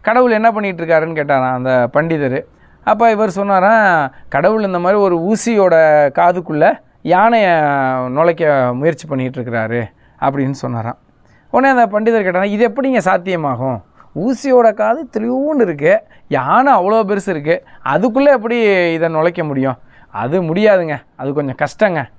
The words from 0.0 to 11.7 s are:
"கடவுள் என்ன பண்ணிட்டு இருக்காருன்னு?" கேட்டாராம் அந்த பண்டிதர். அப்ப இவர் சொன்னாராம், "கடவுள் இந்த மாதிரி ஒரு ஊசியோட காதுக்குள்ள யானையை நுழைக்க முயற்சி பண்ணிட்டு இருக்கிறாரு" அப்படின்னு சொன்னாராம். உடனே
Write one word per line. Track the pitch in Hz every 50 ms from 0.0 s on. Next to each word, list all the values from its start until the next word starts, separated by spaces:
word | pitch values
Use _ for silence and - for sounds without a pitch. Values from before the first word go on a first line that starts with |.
"கடவுள் | - 208 226 247 254 247
என்ன | 220 214 220 233
பண்ணிட்டு | 208 214 208 196 185 165 170
இருக்காருன்னு?" | 160 165 156 156 165 160
கேட்டாராம் | 156 143 143 143 135 127 127
அந்த | 127 123 127 131 127 127 120 120 -
பண்டிதர். | 151 156 165 165 151 143 131 127 147 - _ _ _ _ _ - _ _
அப்ப | - 214 208 233 233
இவர் | 220 202 220 202
சொன்னாராம், | 165 190 202 202 196 185 180 208 226 226 208 190 175 160 143 131 - - - -
"கடவுள் | - 139 160 196 220 220 208
இந்த | 196 185 175
மாதிரி | 175 180 202 208
ஒரு | 202 190 175
ஊசியோட | 165 165 196 226 - - 240 233 208 190 180 165 160 160 156 151 151 147 139 127
காதுக்குள்ள | - 170 175 180 180 170 - 156 147 156 202 277 - _ _ _ _
யானையை | _ - 170 185 208 233 233 226 208 185 170 160 151 147 143 139 135 131 131 127 127 127
நுழைக்க | 127 143 165 175 165 165 165 151 143 135 127 123 123
முயற்சி | 127 143 165 156 - -
பண்ணிட்டு | 156 143 131 127 127 127 131
இருக்கிறாரு" | 117 123 117 113 110 110 117 120 113 107 _ _ _ _ _ _
அப்படின்னு | - 139 139 143 135 131
சொன்னாராம். | 139 - - 127 123 117 110 117 - _ _ _ _ _ _ _ _ _ _ _
உடனே | - 240 262 269